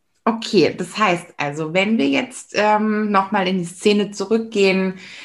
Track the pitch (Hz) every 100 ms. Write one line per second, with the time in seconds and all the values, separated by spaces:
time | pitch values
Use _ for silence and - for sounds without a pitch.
0 | _ _ - 226 - 202 131 - 170 -
1 | 214 170 - - 143 147 160 175 202 226
2 | 277 269 247 - - - 208 214 214 214
3 | 214 196 190 202 185 190 170 - 208 208
4 | 202 - 196 226 226 208 196 190 190 190
5 | - -